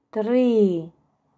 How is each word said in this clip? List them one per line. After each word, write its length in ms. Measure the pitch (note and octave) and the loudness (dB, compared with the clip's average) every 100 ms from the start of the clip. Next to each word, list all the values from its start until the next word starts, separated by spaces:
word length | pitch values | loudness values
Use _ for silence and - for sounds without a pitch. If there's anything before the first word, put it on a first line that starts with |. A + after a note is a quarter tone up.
| _ | _
три. 800 | - G#3+ B3 B3+ A3+ G3+ E3+ E3 - _ _ _ | -8 -2 0 2 2 2 0 -8 -18 _ _ _